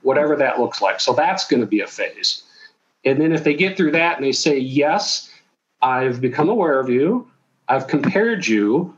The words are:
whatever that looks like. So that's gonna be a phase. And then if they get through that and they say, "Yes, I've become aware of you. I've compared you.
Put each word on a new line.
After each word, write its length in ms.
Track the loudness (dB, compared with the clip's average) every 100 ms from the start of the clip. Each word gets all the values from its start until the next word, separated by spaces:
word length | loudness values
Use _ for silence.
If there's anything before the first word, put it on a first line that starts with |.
whatever 340 | 2 2 2 2
that 200 | 0 0
looks 220 | -4 -2
like. 200 | -4 -2
So 100 | 0
that's 340 | 2 0 -2 0
gonna 180 | 0 0
be 160 | -2
a 60 | -4
phase. 560 | -8 -8 -4 -6 -6 -12 _ -20 _ _ _
And 160 | -2 2
then 140 | 2
if 100 | 2
they 120 | 0 0
get 200 | -2 0
through 160 | 0
that 240 | 2 0 0
and 100 | -2
they 60 |
say, 260 | 0 0 0
"Yes, 720 | 0 0 2 0 -2 -6 -8 -20 _ _ _ _
I've 400 | -2 0 0 0
become 260 | -2 0 0
aware 320 | 2 2 0
of 100 | 2
you. 380 | 0 2 0 -4 _ _ _ -2
I've 200 | -2 0
compared 600 | -2 0 0 0 -2 0
you. 460 | 0 2 0 -2